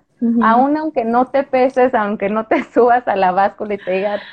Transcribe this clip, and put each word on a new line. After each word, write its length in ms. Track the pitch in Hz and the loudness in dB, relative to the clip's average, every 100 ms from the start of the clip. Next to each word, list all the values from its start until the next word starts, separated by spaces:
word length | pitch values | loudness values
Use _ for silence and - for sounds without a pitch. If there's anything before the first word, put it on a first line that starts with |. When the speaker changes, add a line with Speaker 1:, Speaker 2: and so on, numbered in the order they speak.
| _ _ | _ _
Speaker 1:
Ujú. 220 | 233 233 226 | -2 2 2
Speaker 2:
Aún 320 | 233 277 302 | 4 2 0
aunque 280 | 311 311 226 | -4 -4 -2
no 220 | 240 254 | 0 0
te 160 | 269 | -2
peses, 500 | 277 262 254 254 254 247 | -2 0 0 2 0 0
aunque 340 | 202 220 196 | -2 -2 -4
no 180 | 220 220 | -4 -2
te 160 | 330 | -2
<laughs> 100 | 226 | -2
subas 340 | - 240 247 233 | 2 2 2 0
a 60 | 202 | 0
la 140 | 185 | 0
báscula 440 | 180 202 - 214 202 | 2 0 -2 -8 -8
y 40 | |
te 120 | - | -4
diga 320 | 190 202 202 - | -4 -4 -6 -10